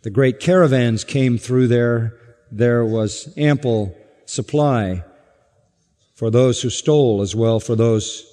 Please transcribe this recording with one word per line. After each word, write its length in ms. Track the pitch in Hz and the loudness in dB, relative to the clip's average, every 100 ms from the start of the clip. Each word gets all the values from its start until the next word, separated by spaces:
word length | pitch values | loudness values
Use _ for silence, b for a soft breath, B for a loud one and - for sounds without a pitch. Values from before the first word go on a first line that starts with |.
The 80 | 113 | -4
great 320 | 101 131 127 | 0 0 0
caravans 640 | - 185 160 131 120 110 - | 0 4 4 2 0 -2 -4
came 320 | 139 131 117 | -2 0 0
through 320 | - 127 127 | -2 0 2
there. 500 | 120 120 117 113 - b b _ | 2 2 0 -4 -8 b b _
There 340 | 107 120 120 113 | -2 0 2 0
was 480 | 110 107 - - - | -2 -4 -6 -14 -2
ample 600 | 147 143 131 110 101 90 - _ - | 0 0 0 -2 -4 -10 -20 _ -10
supply 760 | - - 147 147 123 98 92 85 _ _ _ _ _ _ _ _ _ _ _ | -10 -4 0 0 0 -2 -6 -10 _ _ _ _ _ _ _ _ _ _ _
for 140 | 113 | 0
those 320 | 117 127 120 | 2 2 0
who 80 | 123 | -4
stole 520 | - - 151 131 101 | -4 0 2 2 0
as 140 | 101 110 | -2 -2
well, 240 | 113 113 | 0 0
for 160 | - 113 | 0 0
those 480 | 117 110 - - - | 2 2 -2 -14 -18